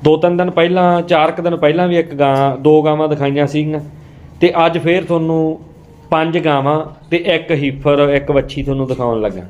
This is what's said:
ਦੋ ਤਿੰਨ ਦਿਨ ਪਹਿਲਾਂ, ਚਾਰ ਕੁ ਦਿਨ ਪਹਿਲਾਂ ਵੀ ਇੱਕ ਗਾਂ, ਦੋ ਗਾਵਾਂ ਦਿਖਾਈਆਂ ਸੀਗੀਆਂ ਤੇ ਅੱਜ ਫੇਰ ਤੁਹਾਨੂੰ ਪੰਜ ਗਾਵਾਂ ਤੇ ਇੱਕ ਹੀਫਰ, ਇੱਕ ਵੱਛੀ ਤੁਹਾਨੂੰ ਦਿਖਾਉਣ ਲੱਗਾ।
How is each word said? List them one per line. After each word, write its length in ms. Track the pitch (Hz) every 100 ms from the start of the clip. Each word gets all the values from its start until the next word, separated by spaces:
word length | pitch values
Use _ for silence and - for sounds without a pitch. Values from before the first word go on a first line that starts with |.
ਦੋ 140 | 151 156
ਤਿੰਨ 200 | 175 175
ਦਿਨ 140 | 180
ਪਹਿਲਾਂ, 500 | 180 170 180 180 175
ਚਾਰ 300 | 170 170 160
ਕੁ 100 | 165
ਦਿਨ 140 | 175 165
ਪਹਿਲਾਂ 320 | 170 160 180
ਵੀ 100 | 175
ਇੱਕ 160 | 165
ਗਾਂ, 440 | 143 143 135 139 135
ਦੋ 240 | 139 151
ਗਾਵਾਂ 280 | 156 151 156
ਦਿਖਾਈਆਂ 380 | 147 139 139 139
ਸੀਗੀਆਂ 320 | 147 151 156 - - - - - -
ਤੇ 120 | 175 175 165
ਅੱਜ 120 | 165
ਫੇਰ 260 | 160 180
ਤੁਹਾਨੂੰ 560 | 175 170 160 160 160 160 - - - - -
ਪੰਜ 280 | 160 160 165
ਗਾਵਾਂ 680 | 160 143 135 151 151 - -
ਤੇ 80 | 170
ਇੱਕ 340 | 175 165 165
ਹੀਫਰ, 580 | 156 139 139 147 143 143 143
ਇੱਕ 160 | 143
ਵੱਛੀ 320 | 139 135 -
ਤੁਹਾਨੂੰ 240 | 135 135 131
ਦਿਖਾਉਣ 340 | 127 120 113
ਲੱਗਾ। 200 | 110 95 90